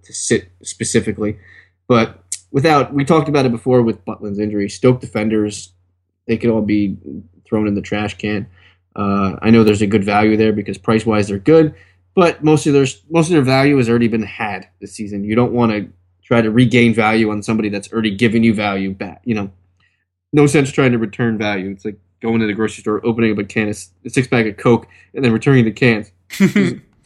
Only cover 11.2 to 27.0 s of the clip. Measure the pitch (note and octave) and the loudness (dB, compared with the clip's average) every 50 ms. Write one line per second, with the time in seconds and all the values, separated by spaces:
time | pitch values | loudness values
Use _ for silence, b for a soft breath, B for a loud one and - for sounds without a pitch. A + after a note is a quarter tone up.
11.2 | G#2 G2 G2+ G2+ G2+ - D#3 E3 D#3+ D#3 D#3 b b b b b b _ - - | 0 -2 -4 -4 2 4 6 6 6 4 0 b b b b b b _ 0 2
12.2 | F3+ E3+ - - D3 D3+ D#3 D3 - D#3+ C#3+ C#3 C#3 B2+ - - _ - D#3+ E3 | 2 2 2 0 2 2 2 2 2 2 2 2 2 0 -4 -10 _ -4 0 0
13.2 | D#3+ D#3 F3+ D#3 C3+ B2 C3+ C3+ C3+ C#3+ D3 C#3 B2 A2+ A#2 A#2+ A#2 A2+ G#2+ A2+ | 0 2 2 2 2 2 2 2 2 4 4 2 2 2 2 2 2 0 0 -2
14.2 | G#2+ G2+ - - A#2 G#2+ G2+ F#2 - _ _ - G#2 G2 - - G#2+ G2+ G2+ G2+ | -6 -6 -8 -8 -8 -8 -8 -10 -12 _ _ -18 -18 -16 -14 -12 -12 -10 -8 -8
15.2 | G2 G#2 A2 A#2+ B2 A#2 G#2 A#2+ A#2+ A2+ G#2+ G#2 G2 - _ _ _ _ _ _ | -6 -2 0 0 0 0 0 0 0 0 0 -2 -6 -10 _ _ _ _ _ _
16.2 | _ - B2+ A#2 A2+ A2 G#2+ A#2+ B2+ A#2 G#2+ A#2+ A#2+ A#2 A2 A2 A2 G#2+ A2 A2+ | _ 0 0 2 2 2 4 4 4 4 4 4 4 4 2 2 2 2 2 2
17.2 | A2+ G#2+ G#2+ G#2 G2+ - A2+ A2 G#2+ G#2 G2+ G2+ G2 - - A2+ A2 A2 G2 G2 | 0 0 -2 -6 -4 -4 -2 -2 -2 -2 -4 -6 -8 -8 -6 -4 -4 -4 -2 0
18.2 | A#2 A#2 G2+ A#2 A2+ A#2 A2 G2+ G#2 G#2 G2 G2 F#2+ G2 G2 G2 G#2 G2 - - | 0 0 2 2 2 2 2 0 -2 -4 -4 -4 -4 -6 -6 -8 -10 -12 -14 -12
19.2 | - B2+ A2+ G#2+ G2+ G2 F#2 _ _ _ _ _ _ _ _ _ _ _ _ _ | -8 -6 -6 -6 -6 -10 -12 _ _ _ _ _ _ _ _ _ _ _ _ _
20.2 | _ _ - D3 D3 D3 C#3 D#3 C#3 C3+ - - C#3 B2+ A#2+ A#2 A2+ G#2 G#2 - | _ _ 2 4 4 4 4 2 0 0 0 0 2 2 2 0 -2 -4 -4 -4
21.2 | B2 A#2 A2 G#2 A2 G#2 G#2 G2 F#2 G2 G2 G2 - G#2+ G2+ - _ _ _ _ | -2 -2 -2 -2 -4 -4 -4 -4 -6 -8 -10 -10 -10 -12 -12 -12 _ _ _ _
22.2 | - A2+ A2+ A2+ A2+ G#2+ G#2 G2+ A2 G#2+ - - - A2+ G#2+ G2+ - A#2 A2+ A#2 | -4 -2 0 0 0 0 -2 -2 -4 -4 -4 -6 -6 -4 -4 -2 -2 -2 -2 0
23.2 | A#2 A2 G#2+ G2+ A2 G2+ - A2+ G#2+ G#2 G#2 - - - _ _ - - - C#3 | 0 0 0 -2 -4 -6 -4 -4 -4 -4 -4 -8 -12 -20 _ _ -12 -6 -2 -2
24.2 | B2+ - - B2 A2+ A2 G2 - - B2 A#2+ A2+ - b b b b b b - | -2 0 0 0 0 -2 -4 -2 0 2 2 2 0 b b b b b b -2
25.2 | C3+ A#2+ A2 A2+ - D3 C#3 C3 A#2 A2 G#2 - C#3 B2 A2+ G#2+ A2+ - _ _ | 0 0 0 0 2 2 4 4 4 2 0 0 0 0 0 0 -4 -10 _ _
26.2 | _ - - - G3 F#3 - G#3 G3 E3+ - - - _ _ _ | _ -10 -2 0 0 2 2 2 0 -2 -2 -8 -14 _ _ _